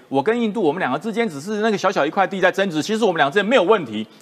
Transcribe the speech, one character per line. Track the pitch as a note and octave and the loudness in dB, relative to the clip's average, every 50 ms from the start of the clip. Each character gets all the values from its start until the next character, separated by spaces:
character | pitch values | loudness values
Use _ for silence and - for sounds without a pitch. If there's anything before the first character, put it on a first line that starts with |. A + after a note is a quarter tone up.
| - | -10
我 | - C3 C#3 C3+ | -4 -4 -2 0
跟 | G#3+ A#3 A#3+ | 0 0 0
印 | A3+ G#3+ | 0 -2
度 | F#3+ A#3 | 0 0
我 | F3+ C#3+ | 0 0
们 | D#3 F#3 | 0 0
两 | E3 B2+ | -2 -2
个 | C3 | -2
之 | D#3 F3 A3+ | -4 -4 -4
间 | F#3 A#3 A#3 G3+ | -2 -2 -2 -2
只 | D3 C#3 | -4 -8
是 | D3 G#3 A3 G#3 | -8 -6 -4 -2
那 | G#3+ A3+ | 0 0
个 | G3+ | 0
小 | E3 F3+ F#3 | 0 0 0
小 | - F3 C#3 | 2 0 0
一 | D#3+ | 0
块 | - G#3 F#3 | 0 0 0
地 | D#3+ G3 F#3+ | 0 0 0
在 | F#3 F3+ | 2 2
争 | E3+ F#3+ G3+ G3 | 2 0 -2 -2
执， | D#3 D#3 | -2 -2
其 | - G3 A3 | -2 -2 0
实 | G#3+ A3+ | 0 0
我 | F#3+ | 2
们 | E3+ | 2
两 | D#3+ C#3 C#3+ | 2 0 2
个 | |
之 | D3+ | 2
间 | G#3 F#3+ | 0 2
没 | G#3 C#4 | 4 4
有 | A#3+ | 4
问 | F3 F#3 A3 G3 D3+ | 4 4 2 2 0
题。” | A2+ G#2+ G#2+ G#3+ - - - | -4 -6 -8 -8 -8 -12 -10